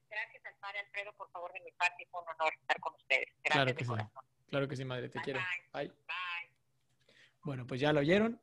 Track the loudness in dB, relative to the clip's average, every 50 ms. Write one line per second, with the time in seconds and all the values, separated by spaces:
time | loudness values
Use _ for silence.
0 | _ _ -8 -8 -8 -8 -12 -18 -18 -18 -16 _ -12 -8 -8 -8 -8 -6 -8 -8
1 | -8 -8 -10 _ -16 -12 -10 -8 -8 -8 -10 -12 -14 -16 _ _ 0 0 0 -2
2 | -16 _ -12 -10 -10 -10 -4 0 2 0 0 0 _ -2 -2 0 0 -6 -8 _
3 | _ _ 2 2 2 -4 _ _ 0 4 4 6 6 4 2 0 -2 -2 -2 -4
4 | -4 -6 _ -18 -20 _ _ _ _ _ 0 0 0 0 -4 -6 -6 -6 -4 -6
5 | -6 -6 -6 -6 -4 -2 -2 -2 -4 -4 -6 -8 -10 _ -6 -6 -6 -6 -8 _
6 | _ -8 -6 -6 -4 -4 -6 -6 -8 -10 _ _ _ _ _ _ _ _ _ _
7 | _ _ _ -20 -20 _ _ _ -6 -6 -6 -6 -4 -4 -2 2 4 6 6 6
8 | 6 6 6 6 6 4 0 -4